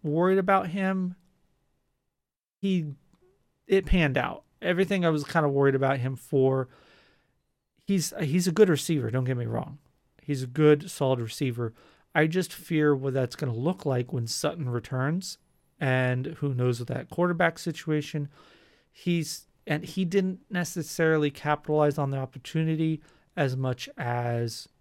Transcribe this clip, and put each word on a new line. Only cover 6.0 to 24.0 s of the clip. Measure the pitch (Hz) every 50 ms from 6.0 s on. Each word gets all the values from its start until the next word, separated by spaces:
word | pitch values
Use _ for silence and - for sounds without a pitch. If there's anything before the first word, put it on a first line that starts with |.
| 120 131 135
for, | 123 - - - 139 131 131 131 131 127 127 - - _ _ _ _ _ _ _ _ _ _ _ _ _ _ _ _ _ _ _ _ _
he's, | - 196 190 151 - - -
he's | 170 139 139 185 175 185
a |
good | 160 - 214 185
receiver, | 160 143 - - 165 147 120 110
don't | 113 131 127
get | 127 131 123
me | 120
wrong. | 113 113 117 123 156 147 - _ _ _ _ _ _ _ _
He's | - - 147 131 127
a | 123
good, | 123 156 151 151 151 147 156 190
solid | - - 143 131 131 123
receiver. | 117 113 - - 151 131 117 120 120 113 - _ - - _ _ _ _ -
I | 165 156 160
just | 160 185 180 - -
fear | - - - 165 156 151 151 147
what | 135 131 139 127
that's | 135 127 123 -
gonna | - 151 131 117
look | 113 127 165 185 185 -
like | 143 131 123 123 123
when | - 127 117 113
Sutton | - - - 151 160 175 151 123
returns, | 120 120 113 - 135 127 131 143 160 185 190 - - - _ _ _ _ _ _ _ -
and | 156 135 127 127 127 127 127 127 131 - 165 -
who | 147 143 131
knows | 123 123 123 123 117
with | 123 -
that | 123 - - -
quarterback | - - 175 180 170 165 180 170 170 -
situation. | - 170 156 - - 160 156 151 147 - - 151 147 143 - - - - - - _ _ _ _ _ _
He's, | _ - - 180 175 170 156 160 - - - _ _ _ - -
and | 156 156 -
he | - - 185 190
didn't | 170 180 196 185 185 185 185 _ -
necessarily | 214 180 175 - - 175 151 - - - 165 160 160 156 147 147
capitalize | 143 - - 151 151 147 - - 151 151 151 147 143 151
on | 143 139
the | 135 135
opportunity | 131 127 - 127 - - - 160 160 160 160 156 160 160 160 151 - - _ _ _ _ -
as | - 147 135 127
much | 131 131 127 123 - - - 285
as | -